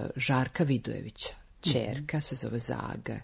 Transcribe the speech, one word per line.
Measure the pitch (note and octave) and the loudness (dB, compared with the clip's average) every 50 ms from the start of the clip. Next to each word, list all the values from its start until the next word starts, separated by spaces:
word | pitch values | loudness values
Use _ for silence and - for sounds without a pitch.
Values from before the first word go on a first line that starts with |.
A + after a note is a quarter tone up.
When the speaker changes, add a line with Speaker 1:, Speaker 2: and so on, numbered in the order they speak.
| - - - | -2 -4 -2
Speaker 1:
Žarka | C3+ B2 - C#3 B2+ B2+ B2 - - E3+ | -2 2 4 4 4 4 2 2 2 4
Vidojevića. | C#3 C3+ A2+ - A2+ A2+ - - A2 - - - - - | 4 4 2 2 -2 -6 -6 -6 -8 -8 -6 -6 -8 -8
Speaker 2:
Mhm. | - - - - - - F3 | -10 -18 -20 -18 -2 0 2
Speaker 1:
Ćerka | C3 B2+ A2 A2 B2+ C#3 D3 C#3+ - D3+ | 2 2 2 0 -2 -4 -4 -2 -2 0
se | D3 - C#3 | 0 0 -2
zove | B2+ - A2+ A2+ A#2 | -2 -2 -2 -2 -2
Zaga | A#2 - B2+ A2+ - - - A2+ - - A2 G#2+ | 0 0 -2 -2 -2 -4 -6 -6 -6 -6 -6 -6